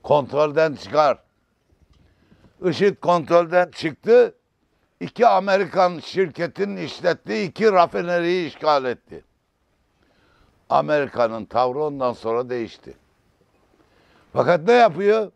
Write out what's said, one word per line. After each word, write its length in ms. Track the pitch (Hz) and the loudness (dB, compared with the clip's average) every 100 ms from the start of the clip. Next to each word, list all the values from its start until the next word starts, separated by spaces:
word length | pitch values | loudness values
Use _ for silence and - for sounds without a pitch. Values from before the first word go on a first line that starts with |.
Kontrolden 720 | - 147 120 139 151 147 160 | 2 0 0 -2 0 0 0
çıkar. 420 | 117 - 147 147 117 _ _ _ _ _ _ _ _ _ _ _ _ _ _ | -2 -2 2 2 0 _ _ _ _ _ _ _ _ _ _ _ _ _ _
ışıd 300 | 180 131 196 | -4 2 0
kontrolden 760 | - - 175 147 170 170 180 175 | 0 0 0 4 2 4 0 0
çıktı. 640 | - 156 - - 240 220 _ _ _ _ _ _ _ | -4 -8 -6 4 4 4 _ _ _ _ _ _ _
İki 280 | 175 - 226 | -12 0 2
Amerikan 720 | 190 196 196 170 180 180 165 | 2 2 0 0 0 0 0
şirketin 760 | - 175 185 135 165 - 202 190 | -8 -4 -4 -4 -8 -6 -8 -6
işlettiği 720 | 156 - 175 160 - 220 190 | -10 -4 -4 -4 -6 -6 -6
iki 220 | - 220 | 0 2
rafineriyi 760 | 185 170 196 175 175 170 180 156 | 4 2 0 -4 -2 -2 -2 -6
işgal 380 | - 156 147 | -4 0 2
etti. 380 | 127 113 _ 76 _ _ _ _ _ _ _ _ _ _ _ _ _ _ _ | 0 -8 _ -20 _ _ _ _ _ _ _ _ _ _ _ _ _ _ _
Amerika'nın 760 | 143 147 151 135 120 117 113 | -2 0 -2 -2 -2 -2 -2
tavrı 380 | 98 117 127 131 | -4 -2 -2 -2
ondan 300 | 151 143 127 | -6 -2 -4
sonra 360 | 107 110 117 127 | -4 -4 -4 -4
değişti. 440 | 123 107 - - - _ _ _ _ _ _ _ _ _ _ _ _ _ | -6 -8 -12 -20 -20 _ _ _ _ _ _ _ _ _ _ _ _ _
Fakat 340 | - 127 160 175 | -2 2 2 4
ne 60 | |
yapıyor? 580 | 240 226 156 202 220 202 | 4 4 2 0 0 -2